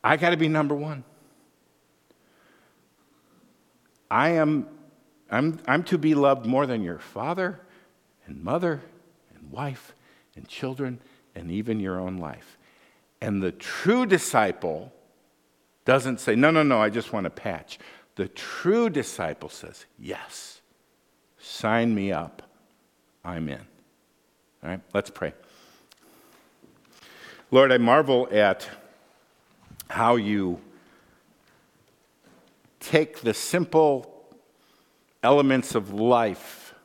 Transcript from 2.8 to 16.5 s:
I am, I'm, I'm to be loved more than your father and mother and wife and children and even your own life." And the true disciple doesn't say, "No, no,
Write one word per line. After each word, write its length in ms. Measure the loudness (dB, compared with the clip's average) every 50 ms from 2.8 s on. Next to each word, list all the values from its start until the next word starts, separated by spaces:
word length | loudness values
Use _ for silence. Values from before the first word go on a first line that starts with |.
| _ _ _ _ _ _ _ _ _ _ _ _ _ _ _ _ _ _ _ _ _ _ _ _ _ _
I 180 | 0 2 2 2
am, 380 | 2 2 2 2 2 0 -2 -6 -14 -20 -20 -20 _ _ _ _ _ _ _ _
I'm, 300 | -2 -2 -2 -2 -4 -6 -2
I'm 160 | 0 0 0 0
to 160 | -2 -2 0
be 160 | 2 2 2
loved 320 | 4 4 4 2 2 0
more 180 | -2 0 0 0
than 160 | 0 -2 -4
your 160 | -4 -6 -8
father 640 | -10 -14 -14 -10 -8 -6 -6 -4 -4 -4 -6 -6 -10 -18 _ _ -20 _ _ _ _ _ _ _ _ _
and 180 | -18 -16 -10 -6
mother 380 | -4 -2 -2 0 -2 -2 -4 -8 -18 -20 -20 _ _ _ _ _ _ -20
and 160 | -20 -20 -14
wife 420 | -10 -8 -8 -8 -8 -12 -18 -20 -20 _ _ _ _ _ _ _ _
and 120 | -20 -20
children 520 | -18 -12 -8 -8 -8 -6 -6 -8 -8 -8 -10 _ _ _ _ _ _ _
and 160 | -14 -10 -6
even 280 | -6 -4 -2 -2 -4 -2
your 200 | -2 -4 -4 -4
own 180 | -6 -6 -8
life." 400 | -8 -10 -10 -12 -14 -20 -20 -20 _ _ _ _ _ _ _ _ _ _ _ _ _
And 220 | -6 -4 -2 -2 -2
the 80 | -4
true 560 | -6 -6 -12 -12 -10 -2 2 2 2 2 4
disciple 840 | 2 2 2 2 0 2 2 2 2 -2 -4 -6 -6 -6 -6 -10 -16 _ _ _ _ _ _ _ _ _ _ _ _ _ _ _ _ _ _ _
doesn't 340 | 2 2 2 2 -2 -6 -4
say, 160 | 0 0 4
"No, 140 | 4 4
no, 140 | 4